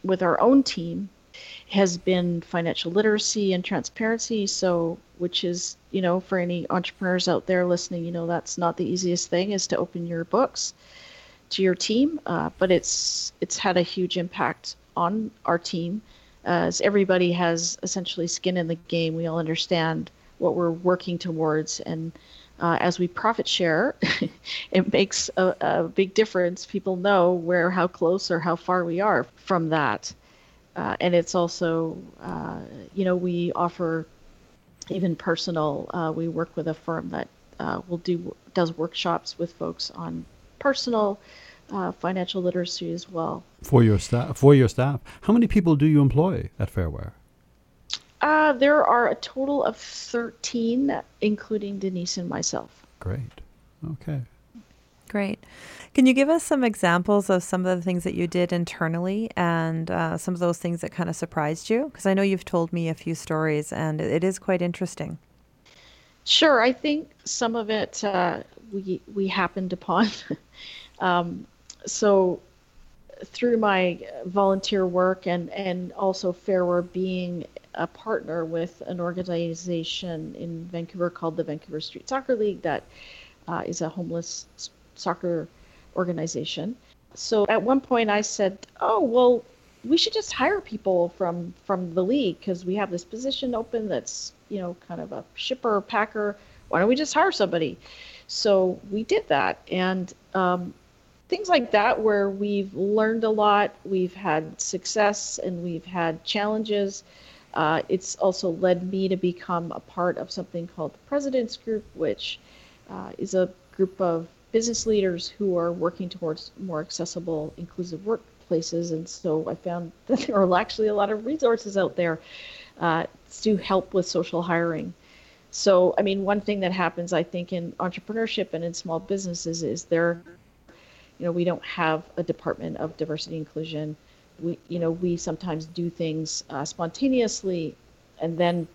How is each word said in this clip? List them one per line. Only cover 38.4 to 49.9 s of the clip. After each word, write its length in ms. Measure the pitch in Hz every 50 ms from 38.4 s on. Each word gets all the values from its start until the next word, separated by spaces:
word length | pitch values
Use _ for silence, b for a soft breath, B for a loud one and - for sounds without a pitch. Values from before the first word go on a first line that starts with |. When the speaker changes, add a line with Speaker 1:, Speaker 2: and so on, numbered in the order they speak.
| _ - _
Speaker 1:
does 240 | 190 175 165 165
workshops 600 | - 156 165 - - - 180 170 170 - - -
with 140 | - 170 170 -
folks 380 | - 165 165 170 - - -
on 320 | - - 170 165 165 165 165 - - - - - _ -
personal, 580 | - 285 262 - - 254 233 214 208 202 202 B B B B B B B B B B - 196
uh, 180 | 196 185 175
financial 500 | 180 - - 170 185 185 180 - - 190
literacy 520 | 180 180 180 180 175 175 - - 180 165 165
as 160 | 175 - -
well. 340 | 185 165 160 160 151 - - _ _ _ -
Speaker 2:
For 200 | - 135 123 117
your 140 | 110 104
sta-, 360 | 98 - - - 120 123 - 123
for 200 | - 135 139 143
your 160 | 135 127 107
staff. 320 | - - 127 139 143 123 B B B B
How 120 | - - 214
many 140 | 240 233
people 280 | 196 - 214 180 170 156
do 120 | 143 147
you 140 | 156 151 147
employ 480 | 143 131 113 143 165 190 170 - - - _ -
at 100 | - -
Fairware? 440 | - - 87 78 71 - - - - _ _ _ _ _ _ _ _ _ _ _ _ _ _ _ - - _ _ _ _
Speaker 1:
Uh, 320 | - 294 311 311 311 311 277
there 320 | 240 269 285 294 302 -
are 240 | - - 240 240 -
a 60 | 226
total 480 | - - - - 262 269 269 285 277 -
of 120 | - 226
thirteen, 1300 | - - -